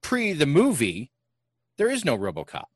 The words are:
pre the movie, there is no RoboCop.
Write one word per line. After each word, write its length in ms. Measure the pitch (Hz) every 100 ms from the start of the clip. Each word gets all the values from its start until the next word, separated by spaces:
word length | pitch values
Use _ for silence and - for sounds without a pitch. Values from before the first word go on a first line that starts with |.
pre 300 | - 247 220
the 140 | 175 143
movie, 640 | 147 269 175 110 160 123 _ _ _ _ _ _ _
there 140 | 240
is 140 | 269
no 120 | 190 113
RoboCop. 480 | 98 80 78 - -